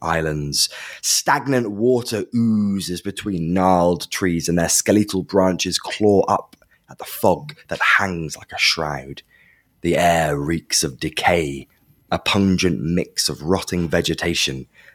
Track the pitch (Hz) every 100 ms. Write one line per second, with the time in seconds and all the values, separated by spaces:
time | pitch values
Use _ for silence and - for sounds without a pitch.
0 | 82 82 80 76 73 73 - - - -
1 | - - - 143 131 131 113 101 120 127
2 | 117 110 95 120 117 110 104 98 90 87
3 | - 98 107 92 82 92 92 92 87 87
4 | - - 92 85 80 85 82 - - 104
5 | 104 95 85 95 92 87 95 87 - -
6 | 107 98 - 101 - _ _ _ _ -
7 | - - 104 82 - - - 85 - -
8 | 98 87 78 - - - - - 76 71
9 | 67 69 - _ _ _ _ _ 85 78
10 | 87 85 78 73 71 82 - - 78 65
11 | 80 - - 87 76 69 65 _ _ _
12 | _ 90 - 101 98 92 92 82 76 87
13 | - - - 69 76 95 - 90 85 85
14 | 82 80 87 85 - 67 64 _ -